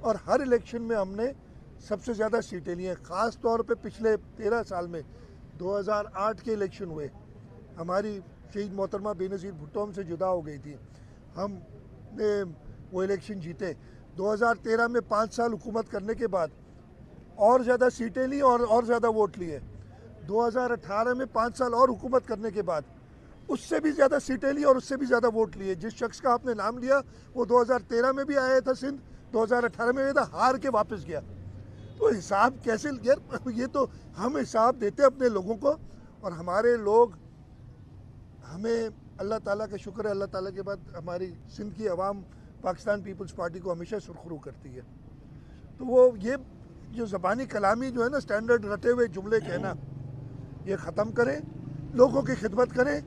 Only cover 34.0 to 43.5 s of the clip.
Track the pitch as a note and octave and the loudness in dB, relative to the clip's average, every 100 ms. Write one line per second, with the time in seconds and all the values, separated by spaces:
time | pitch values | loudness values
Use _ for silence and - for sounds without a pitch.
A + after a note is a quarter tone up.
34 | - - G#3+ D4 B3 A3+ A3+ C4 G#3 G3+ | -18 -6 -4 -2 -2 4 4 4 -2 4
35 | C#4 C4+ B3+ G#3 F3+ A3 C#4 D#4 - - | 4 6 2 2 -2 0 0 0 -6 -18
36 | - - G3+ E3 F3 F#3 A#3 A#3+ G#3 A3 | -20 -12 -10 -8 -2 2 4 4 4 6
37 | A#3 - - - - - - - - - | 6 4 -20 -20 -20 -20 -20 -20 -20 -20
38 | - - - - - E3 A3 A3+ A3+ - | -20 -20 -20 -20 -16 -8 -2 0 -2 -8
39 | - - G3 A3 G3+ G#3 G#3+ G3 G#3+ G3 | -20 -8 -4 -4 -2 -2 -2 -6 -10 -6
40 | G#3 G3 G3 G3 F#3 F#3+ G3 G3+ D3 F3 | -2 -2 -4 -4 -8 -8 -8 -8 -10 -12
41 | E3 F3 F#3 E3+ - - G#3 G3+ G#3+ F3 | -8 -6 -6 -10 -18 -12 -12 -4 -2 0
42 | F#3+ G3+ F#3 - - - D#3+ F3+ - G#3 | -2 -4 -10 -18 -20 -6 -4 -4 -2 -2
43 | F#3+ F#3+ F#3+ - F3 | -2 -10 -10 -6 -6